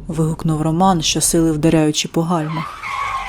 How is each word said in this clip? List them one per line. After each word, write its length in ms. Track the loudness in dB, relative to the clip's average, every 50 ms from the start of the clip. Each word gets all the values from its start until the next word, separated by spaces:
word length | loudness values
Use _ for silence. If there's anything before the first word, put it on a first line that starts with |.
| -12 -8
вигукнув 540 | -4 -2 -2 -2 -2 -2 -2 -2 -2 0 0
Роман, 400 | 0 0 2 4 4 4 2 0
щосили 500 | 0 -2 0 0 2 2 4 4 4 2
вдаряючи 560 | 2 2 4 4 4 4 2 2 0 -4 -2
по 140 | -2 -2 0
гальмах. 580 | 0 0 -2 -2 -2 -4 -6 -8 -8 -12 -12 -10 -8 -6 -6 -4 -4 -4 -6 -8